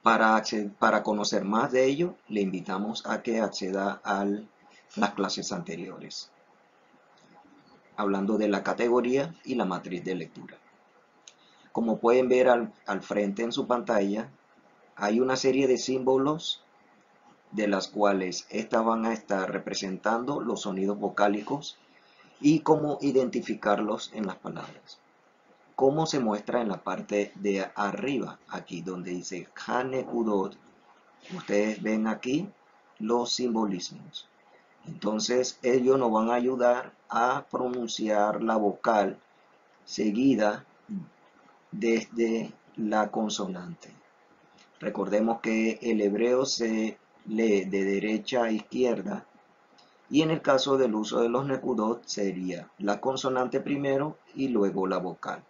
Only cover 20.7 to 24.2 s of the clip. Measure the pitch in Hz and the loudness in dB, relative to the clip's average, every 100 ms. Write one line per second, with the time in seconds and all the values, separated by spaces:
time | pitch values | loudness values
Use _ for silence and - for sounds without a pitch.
20.7 | 95 98 101 101 - 104 104 107 143 156 | -2 -2 -2 -4 2 2 2 -4 -6 -6
21.7 | - _ _ _ _ - _ 143 156 - | -16 _ _ _ _ -20 _ 4 4 4
22.7 | 156 151 139 139 131 123 120 113 104 107 | 2 2 0 2 2 2 -2 -4 -2 0
23.7 | 104 104 107 - - | 2 0 -4 -8 -8